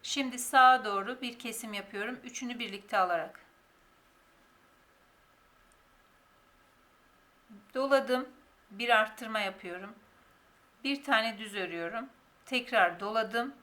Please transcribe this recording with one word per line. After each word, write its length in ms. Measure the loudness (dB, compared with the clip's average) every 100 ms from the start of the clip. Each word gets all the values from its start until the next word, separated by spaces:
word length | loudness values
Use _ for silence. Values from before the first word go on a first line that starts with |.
Şimdi 360 | -6 -4 -4 -4
sağa 460 | 2 8 8 8
doğru 360 | 2 -2 -4 -6
bir 180 | -8 -10
kesim 340 | -12 -10 -8
yapıyorum. 480 | -8 -8 -6 -6 -8
Üçünü 340 | -12 -10 -10 -8
birlikte 400 | -8 -10 -2 0
alarak. 420 | 2 0 -4 -12 -20 _ _ _ _ _ _ _ _ _ _ _ _ _ _ _ _ _ _ _ _ _ _ _ _ _ _ _ _ _ _ _ _ _ _ _ _ _ _ _ _ -20 -8
Doladım. 540 | -4 4 4 4 -2 -2 -14 -20 _ _
Bir 180 | -8 4
arttırma 520 | 4 4 -4 -6 -2
yapıyorum. 540 | -2 -6 -12 -12 -12 -18 -20 _ _ _ _ _ _ _
Bir 200 | -4 -4
tane 340 | 2 2 2 -4
düz 160 | -8
örüyorum. 540 | -6 -6 -6 -6 -6 -10 -16 _ _ -4
Tekrar 540 | -4 2 4 4 2
doladım. 540 | -2 -2 0 -2 -6 -10